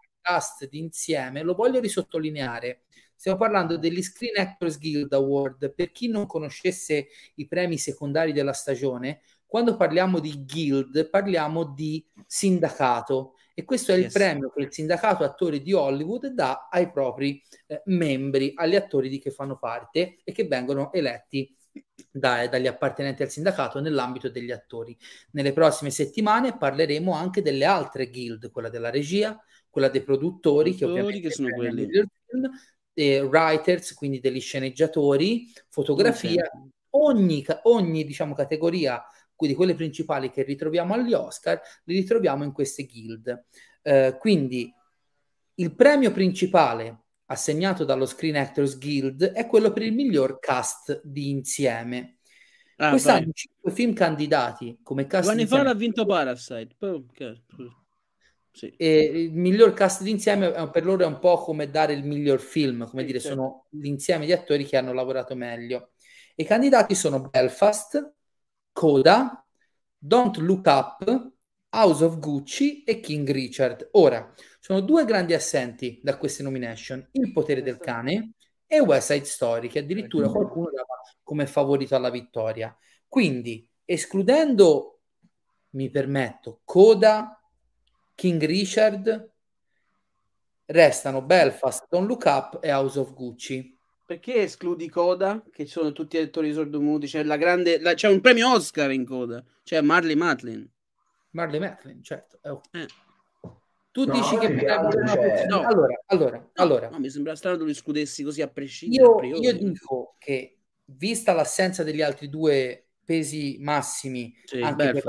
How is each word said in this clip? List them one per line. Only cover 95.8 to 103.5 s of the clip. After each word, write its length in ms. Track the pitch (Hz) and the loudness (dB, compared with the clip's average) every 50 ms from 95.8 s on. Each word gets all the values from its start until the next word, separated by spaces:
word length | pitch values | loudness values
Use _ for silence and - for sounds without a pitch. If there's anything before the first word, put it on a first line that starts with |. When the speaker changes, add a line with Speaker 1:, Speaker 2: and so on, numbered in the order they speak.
| 160 151 | -4 -4
Speaker 2:
tutti 260 | 143 - 156 147 - 165 | -4 -6 -8 -6 -4 -4
attori 360 | 160 151 - 165 156 151 147 | -4 -4 -4 -4 -4 -2 -2
sordomuti? 540 | 156 156 147 151 147 143 147 151 151 143 135 | -4 -6 -6 -4 -2 0 0 0 -2 -4 -4
C'è 160 | 151 156 151 | -6 -4 -2
la 120 | 151 151 147 | -2 -2 0
grande, 420 | 160 175 180 180 175 170 165 156 | 2 2 2 2 2 2 2 2
la, 140 | 160 175 170 | 2 0 0
c'è 140 | 170 - 208 | 2 4 4
un 140 | 196 190 | 4 6
premio 300 | 190 254 247 226 233 254 247 | 8 6 6 6 6 4 4
Oscar 380 | - - - - 156 147 135 | 2 2 -2 -2 -2 0 0
in 140 | 135 135 123 | 0 -2 -4
Coda, 380 | 120 131 127 123 120 117 120 - _ _ _ _ | -4 -6 -8 -8 -8 -8 -12 -14 _ _ _ _
c'è 180 | - 170 160 | -4 -2 0
Marley 340 | 147 147 160 175 170 160 151 | 2 4 4 4 4 2 2
Matlin. 540 | 151 175 170 143 120 - 120 110 107 107 - _ _ _ _ _ _ _ _ _ _ _ _ | 2 2 0 0 -2 -6 -10 -12 -12 -14 -18 _ _ _ _ _ _ _ _ _ _ _ _
Speaker 1:
Marley 280 | - 160 170 160 147 156 | -10 -8 -6 -4 -4 -4
Matlin, 420 | 190 190 196 - - 135 - - - | -6 -6 -8 -12 -18 -20 -20 -20 -16
certo. 360 | - 139 127 - _ _ _ | -14 -14 -14 -16 _ _ _
È 80 | - 147 | -16 -14
ok. 180 | 143 - - _ | -14 -14 -16 _
Speaker 2:
Eh. 140 | - 175 156 - - _ _ _ _ _ _ _ _ _ - - | -14 -14 -14 -14 -16 _ _ _ _ _ _ _ _ _ -20 -20